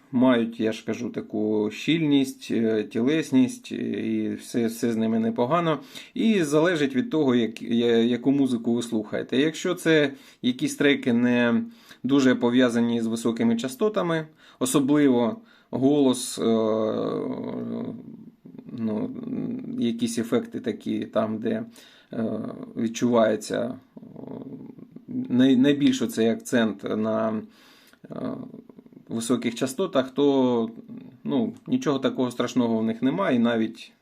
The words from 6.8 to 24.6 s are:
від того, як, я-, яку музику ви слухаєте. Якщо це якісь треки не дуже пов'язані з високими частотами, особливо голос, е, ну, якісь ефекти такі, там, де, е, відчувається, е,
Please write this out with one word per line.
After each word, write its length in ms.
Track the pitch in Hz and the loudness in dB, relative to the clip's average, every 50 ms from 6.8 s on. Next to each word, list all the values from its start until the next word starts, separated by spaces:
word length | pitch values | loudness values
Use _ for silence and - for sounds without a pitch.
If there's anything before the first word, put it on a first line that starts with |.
| 147 131 131 | 0 0 0
від 140 | 123 117 - | -2 -2 0
того, 240 | 156 156 147 131 120 | 0 2 2 4 4
як, 280 | 123 113 107 - - | 4 2 0 -4 -6
я-, 420 | - - 117 117 120 120 117 117 113 | -6 -2 0 2 4 4 4 4 4
яку 260 | 120 120 117 120 139 | 4 2 0 0 2
музику 440 | 139 143 135 123 123 113 117 117 117 | 2 2 2 2 0 -2 0 0 0
ви 80 | 120 | -2
слухаєте. 540 | 120 - 117 110 107 - - 120 120 - 120 | -2 -2 -4 -4 -4 -4 -6 -6 -4 -2 0
Якщо 380 | 127 147 160 156 - - 185 175 | 2 2 2 0 -2 -4 -4 -4
це 380 | 175 - 165 160 151 147 135 - - - - - _ | 0 2 4 4 4 4 2 -2 -6 -18 -20 -10 _
якісь 340 | - 127 123 - 151 139 - | -2 -2 -2 -2 -4 -4 0
треки 360 | - 147 143 135 135 - 131 | 2 4 4 4 2 2 2
не 500 | 117 120 123 123 123 120 120 117 117 113 117 - - - - - - _ | 2 4 4 4 4 4 4 4 2 2 0 -4 -10 -20 -20 -20 -14 _
дуже 320 | - 123 139 143 131 127 123 | -2 2 4 6 6 6 4
пов'язані 640 | - 127 120 120 127 127 120 117 117 117 120 117 117 | 4 2 2 4 4 4 4 4 2 0 0 0 0
з 60 | 113 | -2
високими 500 | 113 113 113 - 123 113 - 117 117 113 | -2 -2 -2 -2 -2 0 2 2 2 2
частотами, 680 | 113 127 131 - - 214 214 214 196 180 170 165 160 156 156 _ _ _ - - - | 0 -2 -6 -4 -2 -2 0 0 0 -2 0 -2 -2 -4 -8 _ _ _ -16 -8 -6
особливо 800 | 131 127 143 147 135 135 147 147 147 135 123 120 120 110 107 - - _ _ _ _ - | -2 0 2 2 4 4 4 4 6 6 4 4 2 0 -2 -6 -12 _ _ _ _ -8
голос, 680 | 123 120 131 139 151 147 135 127 123 127 - - - - | -2 2 2 4 4 4 4 4 2 0 -4 -8 -6 -2
е, 40 | 85 113 113 110 113 110 110 110 110 107 110 110 110 110 110 101 92 - 123 - - - 120 123 120 - - - - - - - - - - - - - - _ - - - - - - - 117 | 0 2 2 2 2 0 0 0 0 -2 -2 -2 -4 -4 -4 -4 -4 -6 -6 -6 -8 -8 -8 -8 -8 -6 -8 -8 -8 -8 -10 -12 -14 -16 -18 -18 -20 -20 -20 _ -20 -20 -20 -20 -18 -14 -8 -6
ну, 320 | 113 110 107 107 - - - - - - 135 - 110 117 117 131 - - - - | -4 -4 -4 -4 -4 -6 -8 -8 -8 -8 -6 -6 -6 -6 -6 -6 -8 -8 -4 -2
якісь 400 | 120 117 117 - 120 113 - 120 | -2 -2 -2 -2 -4 -4 -2 -4
ефекти 420 | 113 - 131 117 113 - - - | -4 -2 -2 -2 -2 -4 -10 -8
такі, 440 | - 117 104 - - 113 110 107 110 | -6 -6 -6 -6 -6 -4 -4 -4 -4
там, 340 | - - 113 113 107 110 107 | -4 -2 -2 -2 -2 -4 -4
де, 260 | 113 113 113 113 113 - - - - - - _ _ - | -4 -4 -4 -4 -6 -10 -14 -20 -20 -20 -20 _ _ -12
е, 120 | - 123 113 110 110 107 - - - - - - - | -8 -6 -4 -4 -4 -6 -8 -8 -10 -12 -14 -10 -6
відчувається, 1000 | - 117 113 113 - 123 120 120 113 113 110 110 107 - - 101 107 117 123 127 - - _ - | -4 -4 -4 -2 0 0 2 4 4 4 4 2 -2 -4 -4 -4 -4 -4 -4 -8 -12 -16 _ -20
е, 40 | - - - - - - - - - - - - - | -20 -20 -20 -18 -16 -14 -14 -14 -14 -14 -14 -16 -16